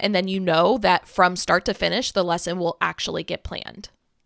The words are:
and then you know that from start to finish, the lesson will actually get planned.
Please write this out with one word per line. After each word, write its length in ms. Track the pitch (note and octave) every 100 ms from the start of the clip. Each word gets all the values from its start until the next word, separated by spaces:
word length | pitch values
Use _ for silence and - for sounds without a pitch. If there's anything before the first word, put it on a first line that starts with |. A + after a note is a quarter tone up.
and 100 | G3+
then 140 | F#3+ F#3+
you 140 | F#3+
know 380 | F3+ E3 F3 B3
that 280 | F#3 F3+ -
from 300 | - F3+ F3+
start 280 | - F3 -
to 80 |
finish, 360 | F#3+ E3+ G3 -
the 140 | G3
lesson 340 | F3 E3+ F3 F3+
will 180 | E3+ -
actually 420 | E3+ - - E3
get 220 | - -
planned. 440 | - - - - - _ _ _